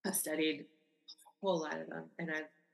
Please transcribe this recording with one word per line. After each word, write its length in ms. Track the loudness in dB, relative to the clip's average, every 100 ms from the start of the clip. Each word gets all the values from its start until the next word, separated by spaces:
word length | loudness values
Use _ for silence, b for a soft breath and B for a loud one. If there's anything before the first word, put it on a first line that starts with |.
I've 120 | 0 0
studied 440 | 0 4 2 2
a 840 | -6 _ _ _ -20 -20 -20 _ 2
whole 140 | 2
lot 180 | 2 -4
of 100 | -4
them, 160 | -8 -8 -6
and 120 | -2
I've 180 | -2 -4 _ _